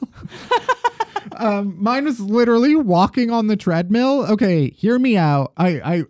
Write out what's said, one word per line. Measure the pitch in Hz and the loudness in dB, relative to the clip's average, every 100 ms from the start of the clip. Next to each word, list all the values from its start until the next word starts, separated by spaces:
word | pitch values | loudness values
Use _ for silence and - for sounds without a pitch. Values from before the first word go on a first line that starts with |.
| - - - - - 494 - 494 480 480 440 415 - - | -10 -16 -20 -18 -4 -4 -2 -4 -4 -6 -8 -8 -12 -6
Um, | 220 202 202 175 | -4 -2 -4 -4
mine | 208 254 | -2 -2
was | 294 240 | -2 -4
literally | 196 226 240 233 262 | -2 0 2 4 4
walking | 311 240 175 196 - 233 | 2 2 2 2 0 -2
on | 233 214 | 0 0
the | 208 | 0
treadmill. | - 165 175 226 262 277 185 | 0 -2 0 0 2 0 0
Okay, | 214 208 170 135 | 0 2 2 0
hear | - 208 247 | -2 0 2
me | 254 214 | 2 2
out. | 156 143 135 - | 2 2 -2 -2
I, | 180 156 | -2 -2
I | 139 175 147 | -2 -4 -4